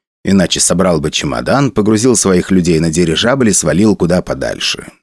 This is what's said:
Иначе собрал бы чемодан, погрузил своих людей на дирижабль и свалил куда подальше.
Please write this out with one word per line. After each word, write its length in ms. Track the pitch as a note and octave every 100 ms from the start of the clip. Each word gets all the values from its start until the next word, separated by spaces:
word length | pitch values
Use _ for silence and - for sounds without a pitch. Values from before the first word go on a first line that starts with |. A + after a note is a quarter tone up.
| _ _
Иначе 340 | F#2+ G2 F2+ -
собрал 420 | - F2 F#2 D#2+
бы 120 | D2+
чемодан, 580 | - D2+ A#1+ C2 B2 C#3
погрузил 460 | - G2+ G#2+ B2+ A2+
своих 340 | G2 F2+ -
людей 300 | F#2+ E2+ D#2
на 100 | E2
дирижабль 600 | D#2+ E2 D#2 A2+ C3+ A2+
и 20 |
свалил 420 | F#2 - E2+ A2
куда 260 | - F2 F2+
подальше. 680 | - C2 A1+ G1+ - - - -